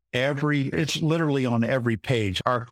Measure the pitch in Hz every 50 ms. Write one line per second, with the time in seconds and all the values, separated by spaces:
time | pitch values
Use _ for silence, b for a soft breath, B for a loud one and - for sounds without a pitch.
0 | _ _ - 123 131 143 147 139 147 147 147 143 135 131 - 160 160 143 - -
1 | 165 151 160 170 165 151 139 139 127 123 120 117 117 113 135 131 117 120 113 -
2 | - - 131 117 107 98 90 - - 131 127 120 117 -